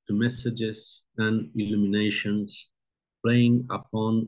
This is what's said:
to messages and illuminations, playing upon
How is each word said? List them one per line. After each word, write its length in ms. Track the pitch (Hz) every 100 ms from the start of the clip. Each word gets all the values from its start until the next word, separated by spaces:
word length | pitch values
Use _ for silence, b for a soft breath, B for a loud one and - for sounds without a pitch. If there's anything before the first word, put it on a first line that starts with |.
| _
to 60 |
messages 920 | 104 120 123 123 120 113 107 - - _ -
and 300 | 110 110 - 113
illuminations, 1120 | 104 104 101 104 107 104 104 104 101 - - _ _ _ _ _
playing 420 | 117 120 120 120 123
upon 580 | - - 110 110 113